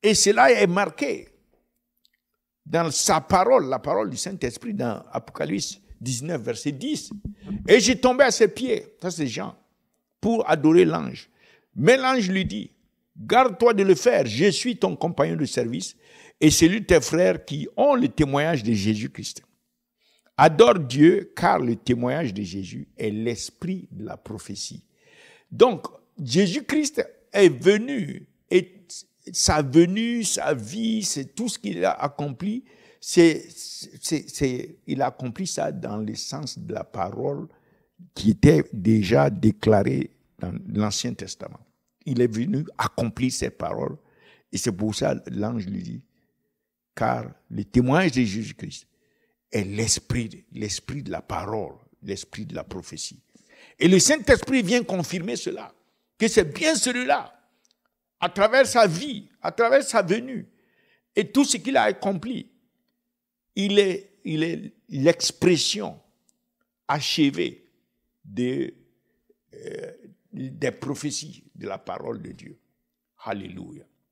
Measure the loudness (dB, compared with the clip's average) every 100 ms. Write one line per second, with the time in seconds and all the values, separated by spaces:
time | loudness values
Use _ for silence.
0 | 4 4 4 6 6 6 4 2 -2 -4
1 | -6 -6 -10 _ _ _ _ _ _ _
2 | _ _ _ _ _ _ -6 -2 -2 -2
3 | 2 2 4 2 6 4 2 -4 -2 -2
4 | -2 -4 -8 -6 -6 -6 -10 -4 -4 -4
5 | -8 -12 -12 -8 -4 -4 -6 -12 _ -12
6 | -8 -6 -6 -8 -6 -6 -6 -6 -6 -8
7 | -8 -14 -14 -14 -12 -10 4 6 6 2
8 | 2 4 4 4 2 2 -4 -4 -6 _
9 | -10 -4 -4 -4 -10 -14 _ _ _ _
10 | _ _ -2 0 2 4 6 6 6 2
11 | -6 -10 -18 _ _ _ _ 0 4 4
12 | 4 0 0 -2 -2 -6 -12 _ _ _
13 | _ -18 0 4 4 4 2 4 4 4
14 | 4 2 0 2 2 2 -4 -2 -2 -2
15 | -4 0 0 0 -4 -2 -4 -4 -8 -14
16 | _ -20 -20 _ 4 6 4 4 4 4
17 | 4 2 2 0 -6 -8 -8 0 2 4
18 | 0 0 0 2 0 -2 0 0 0 -2
19 | -4 -10 -14 -14 _ _ _ _ _ _
20 | _ _ _ 4 4 8 6 6 0 6
21 | 6 6 -2 -2 0 2 0 -4 -2 -2
22 | 0 -2 -4 -6 -8 -10 -10 -12 -16 _
23 | -8 -4 -6 -6 -12 _ -8 -8 -10 -16
24 | -14 -16 -14 -16 -14 -14 -14 -16 _ _
25 | _ _ -20 _ _ 4 4 4 -8 -18
26 | _ -14 -2 2 2 0 -2 -2 -2 -4
27 | -6 _ _ 4 6 6 4 4 0 -6
28 | -6 -10 -16 _ _ 0 0 -16 _ -20
29 | -20 _ -12 -2 0 0 4 6 6 4
30 | -2 -2 -4 -4 -2 -4 -6 -6 -2 -2
31 | -4 -6 -8 -6 -8 -6 -8 -2 -2 -2
32 | -6 -6 -8 -6 -8 -8 -12 _ _ _
33 | -2 6 6 6 -8 -18 -16 -16 -18 -12
34 | -6 -6 -6 -4 -4 -4 -10 -14 -10 -4
35 | -4 -4 -12 -8 -8 -6 -6 -6 -10 -8
36 | -8 -8 -10 -10 -12 -14 -12 -10 -10 -8
37 | -8 -6 -6 -6 -12 _ _ _ _ _
38 | -20 -2 0 6 6 6 2 -4 2 2
39 | 4 4 2 4 0 2 4 4 4 -2
40 | -6 _ _ _ -10 -10 -8 -4 -4 -4
41 | -8 -10 -14 -14 -16 -18 _ _ _ _
42 | -6 0 0 0 -4 -4 -6 -6 -6 -2
43 | -6 -2 -4 -2 -8 -6 -8 -6 -6 -8
44 | _ _ _ _ _ -6 -6 -4 -4 -2
45 | -4 -4 -8 -8 -6 -6 -8 -10 -10 -14
46 | -16 _ _ _ _ _ _ _ _ -6
47 | -4 -4 -6 -16 _ -10 0 0 2 2
48 | 2 0 -2 -2 -8 -12 -14 -16 _ _
49 | _ _ _ _ _ -6 -4 -4 -2 -2
50 | _ -6 -6 -12 _ -10 -8 -8 -10 -12
51 | -8 -10 -8 -10 -6 -8 -8 -14 _ _
52 | -12 -12 -12 -14 -12 -12 -12 -14 -14 -14
53 | -14 -16 _ _ _ _ -20 _ 4 6
54 | 4 2 4 2 4 -2 2 0 0 -6
55 | -4 -6 -6 -8 -8 -10 -14 _ _ _
56 | _ _ 2 2 2 0 0 0 -2 -4
57 | 0 -2 -2 _ _ _ _ _ _ _
58 | _ _ -4 2 4 4 4 4 4 2
59 | -6 -10 -14 _ -10 0 4 4 2 0
60 | 0 -2 -4 -12 -14 _ _ _ _ _
61 | _ -4 0 2 2 0 0 2 2 0
62 | -4 -6 -8 -10 -12 _ _ _ _ _
63 | _ _ _ _ _ -6 2 4 2 0
64 | -10 _ -6 -2 -2 -4 -10 _ _ 2
65 | 2 2 -2 0 2 2 0 -4 -8 -12
66 | _ _ _ _ _ _ _ _ -6 -4
67 | -2 2 2 2 -6 -6 _ _ _ _
68 | _ _ -16 -6 -4 -4 -6 -10 _ _
69 | _ _ _ _ _ -20 -16 -14 -16 -18
70 | -20 _ _ -14 -14 -8 -8 -8 -10 -8
71 | -8 -10 -12 -18 _ -16 -12 -12 -12 -12
72 | -10 -10 -12 -18 -20 -20 _ _ _ _
73 | _ _ -10 -10 -10 -16 -18 -18 _ _
74 | _